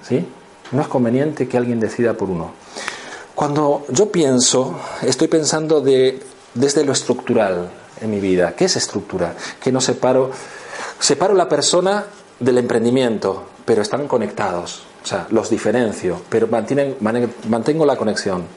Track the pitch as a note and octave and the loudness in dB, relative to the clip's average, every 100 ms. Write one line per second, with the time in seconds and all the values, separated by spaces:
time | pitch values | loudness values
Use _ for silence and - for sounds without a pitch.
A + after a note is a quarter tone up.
0 | - C3+ F3 - - - - C3 D3 C#3 | -2 -2 -2 -12 -20 -20 -4 -2 0 0
1 | A#2 B2+ D3+ D3 B2+ B2 A#2+ A#2 G#2+ - | 2 2 0 -2 -2 0 0 0 -2 0
2 | A#2 G#2+ F#2+ F2 D#2+ - - - - - | -2 0 -4 -4 -6 -12 -18 -12 -12 -12
3 | - - - - D3 D3 D3 C#3+ - C3 | -14 -16 -10 -2 0 2 2 2 0 2
4 | G#3 F3+ C#3+ B2+ A#2+ B2+ C3 E3 - - | 2 4 4 4 4 2 0 -6 -10 -4
5 | - B2+ D#3+ E3 D3 D#3+ D#3 D#3 C3+ C3 | -2 2 2 2 2 -2 2 2 4 4
6 | C3 C3 - - - A#2+ C#3 D#3 C#3 B2+ | 4 0 -14 -20 -10 0 2 4 2 0
7 | - B2 - A#2 G2+ F2+ F2 - - - | 0 -4 0 2 2 0 -4 -12 -20 -10
8 | A2 G#2 G2 F2+ F2 - F3+ A2+ - G#2 | -4 -2 2 2 2 2 0 0 -4 -6
9 | - F#2 F2 - - - - B2+ B2+ B2 | -6 -4 -4 -6 -14 -6 -2 0 0 0
10 | B2+ B2+ C3 C3 - - - - - - | 2 2 2 -4 -14 -18 -16 -14 -14 -4
11 | - C#3 F#3+ G3 E3+ D3+ - F3+ F3+ G#3 | 0 2 4 2 2 2 2 2 2 0
12 | G3+ - - - B2 B2 A#2+ A#2 A#2 C3 | -4 -16 -20 -2 2 2 2 2 2 2
13 | B2 G#2 G2 F#2+ - - - A2 G#2 B2 | 2 0 -2 -4 -10 -10 0 2 2 -4
14 | C#3+ B2+ G#2 - G2+ F2 E2+ - - - | 0 -2 -2 -4 -4 -4 -6 -12 -18 -14
15 | - G2+ E2+ A2 G2+ G#2+ A2 A#2 A2+ G2 | -6 -6 0 0 0 0 2 2 0 -2
16 | F#2 E2 - A2+ G#2+ A2+ G#2+ C#3 C#3 B2+ | -4 -4 -2 0 2 0 0 0 0 -2
17 | G#2+ A#2+ A#2+ - A2 A2+ A2+ D#3 D3 B2 | -2 0 -2 -4 -2 0 0 2 2 2
18 | G#2+ G2+ G2+ F#2 E2+ | 0 -2 -2 -4 -6